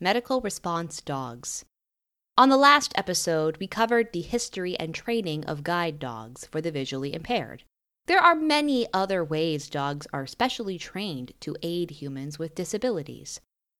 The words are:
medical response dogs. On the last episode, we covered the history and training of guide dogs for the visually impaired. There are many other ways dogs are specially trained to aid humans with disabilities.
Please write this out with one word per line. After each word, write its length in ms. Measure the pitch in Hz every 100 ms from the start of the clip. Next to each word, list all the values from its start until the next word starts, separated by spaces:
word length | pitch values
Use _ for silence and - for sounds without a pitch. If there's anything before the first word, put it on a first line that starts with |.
medical 400 | 180 226 240 262
response 600 | 208 - 180 170 170 -
dogs. 640 | - 139 127 120 - - - _ _ _ _ _ _ -
On 100 | 269
the 80 | 269
last 380 | 277 294 - -
episode, 640 | 185 175 - 160 156 156
we 80 | 190
covered 480 | - 226 233 226
the 80 | 170
history 560 | 175 240 - 190 180 175
and 160 | 165
training 500 | 160 - 233 180 151
of 180 | - 147
guide 360 | 147 175 170 151
dogs 480 | 131 113 110 127 -
for 160 | 156
the 80 | 165
visually 420 | 147 131 135 139
impaired. 520 | 165 160 233 120 - _ _ _ _ -
There 120 | 359
are 160 | 339
many 520 | 330 311 294 294 254 226
other 280 | 190 190 190
ways 460 | 156 156 165 151 -
dogs 380 | 147 143 147 -
are 160 | 139 135
specially 520 | - 247 - 202 175
trained 540 | - 185 208 135 123 -
to 140 | - -
aid 280 | 170 175 165
humans 480 | 147 139 135 139 147
with 160 | 160
disabilities. 880 | 156 175 208 254 185 143 120 - - _ _ _